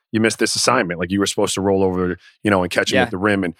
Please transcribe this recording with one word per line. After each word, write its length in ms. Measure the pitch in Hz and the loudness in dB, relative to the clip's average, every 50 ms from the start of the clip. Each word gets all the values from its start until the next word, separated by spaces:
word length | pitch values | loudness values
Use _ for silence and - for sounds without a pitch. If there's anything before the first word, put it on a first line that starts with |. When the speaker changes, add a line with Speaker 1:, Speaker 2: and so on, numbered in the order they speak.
| _ - | _ -4
Speaker 1:
you 80 | - 110 | -2 2
missed 180 | 110 113 107 - | 2 2 2 0
this 180 | 113 - - | -2 -2 -2
assignment. 420 | - - - 123 127 110 85 87 82 | 0 0 2 2 2 0 -2 -4 -6
Like, 100 | 90 87 | -6 -2
you 80 | 95 98 | 0 0
were 60 | 98 | 0
supposed 280 | 95 - - 101 95 - | 0 0 -2 -2 -2 -2
to 60 | 101 | -2
roll 220 | 92 101 98 95 98 | 0 0 2 2 2
over, 320 | 95 90 92 90 90 90 - _ - _ _ | 0 0 0 -2 -2 -4 -6 _ -20 _ _
you 80 | - 107 | 0 2
know, 120 | 104 95 | 2 2
and 80 | 90 85 | 0 0
catch 200 | - - 98 - | 0 -2 0 0
him 40 | - | 2
Speaker 2:
Yeah. 60 | 131 | 0
Speaker 1:
at 80 | 123 117 | 0 0
the 80 | 104 90 | -2 -2
rim." 260 | 95 107 101 98 92 | 0 0 0 0 -2
And 100 | 87 82 _ | -4 -6 _